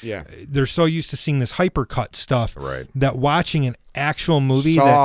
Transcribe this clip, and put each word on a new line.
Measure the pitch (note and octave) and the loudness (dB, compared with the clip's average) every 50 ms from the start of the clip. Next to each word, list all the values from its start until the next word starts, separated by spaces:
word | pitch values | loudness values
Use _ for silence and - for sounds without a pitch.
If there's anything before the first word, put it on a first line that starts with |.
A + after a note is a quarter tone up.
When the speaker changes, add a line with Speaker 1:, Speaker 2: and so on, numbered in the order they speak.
| - | -10
Speaker 1:
Yeah. | A2+ G#2 F#2+ D2+ - - - F#2 | -10 -8 -10 -10 -14 -18 -18 -12
Speaker 2:
They're | - C#3 C#3 C3+ | -4 -2 -2 -2
so | B2+ - E3+ E3+ | 0 0 2 2
used | D#3+ D#3+ E3 D3+ - | 2 0 -2 -6 -6
to | - | -8
seeing | - - - D3 C#3 | -6 -4 -2 0 0
this | B2 - - | -2 -2 -2
hypercut | - F3+ F#3+ - D#3 B2 - - C3 A2+ - - | -2 -2 -2 0 -4 -6 -4 -4 -6 -6 -6 -8
stuff | - - - C#3 B2 A2+ F#2 - | -10 -4 -2 -2 0 0 -2 -6
Speaker 3:
Right. | C#2 C#2 C2+ C2+ C2 C2 - - | -8 -8 -8 -8 -8 -10 -8 -4
Speaker 2:
that | C3+ C3+ C#3 - | -2 0 0 0
watching | C3+ B2+ C#3+ D3 E3+ E3+ - - D#3 C#3 | 0 0 0 0 0 0 -2 -2 -2 -2
an | B2 A#2+ - _ - - | -2 -4 -8 _ -12 -8
actual | C3+ C#3+ D3+ D3+ - - - E3 C#3+ | -4 -4 -4 -4 -4 -2 0 2 2
movie | C3+ C3+ C3 C3+ C#3 D#3+ E3 | 2 2 2 2 2 4 4
Speaker 1:
Saw | D#3 C#3 C#3 C#3+ C#3+ | 6 6 6 8 6